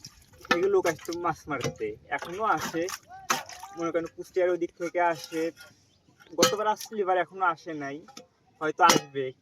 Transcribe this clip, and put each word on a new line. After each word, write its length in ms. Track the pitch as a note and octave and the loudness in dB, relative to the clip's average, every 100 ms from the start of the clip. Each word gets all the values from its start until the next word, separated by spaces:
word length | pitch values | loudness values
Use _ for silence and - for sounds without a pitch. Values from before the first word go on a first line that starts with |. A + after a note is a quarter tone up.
| - - - - - | -20 -20 -20 -8 0
থেকে 180 | F3 G3 | 2 4
লোক 180 | G3 F3+ | 4 2
আসতো 320 | D#3 - E3+ | 0 -4 -4
মাছ 300 | E3+ D#3 - | -2 -4 -4
মারতে, 480 | C#3 - - G#2+ A2 - | -6 -4 -4 -6 -8 -8
এখনো 340 | E3+ - F3+ | -8 -6 -4
আসে। 440 | A3 E3 - E3 F3 - - - - - - - - D#3+ | 0 0 -2 -4 -4 -6 -14 -10 -6 -4 -6 -14 -14 -6
মনে 140 | E3 | -2
করেন 160 | E3 E3 | -2 -4
কুষ্টিয়ার 440 | - F3 - F3+ | -8 -6 2 2
ওই 80 | F3+ | 2
দিক 120 | E3+ - | -2 -4
থেকে 220 | E3+ F3 | -4 2
আসে, 500 | F3 D#3+ - D#3+ D#3+ - - - _ _ _ _ - D3+ | 2 0 -4 -4 -4 -4 -16 -20 _ _ _ _ -8 2
গতবার 300 | E3+ G#3 G#3+ | 2 4 0
আসছিল, 320 | G#3+ - A3 | -2 -4 -4
এবার 200 | F#3 F3+ | 0 0
এখনো 260 | E3+ F#3+ | 0 0
আসে 300 | F#3 D#3+ - | 0 0 -6
নাই, 320 | D#3 C#3 C#3+ F#3 - - _ _ - | -8 -8 -10 -14 -20 -20 _ _ -6
হয়তো 260 | D#3 - | -4 6
আসবে 480 | F3 E3 D3 C#3 C3 - | 8 6 2 -6 -6 -6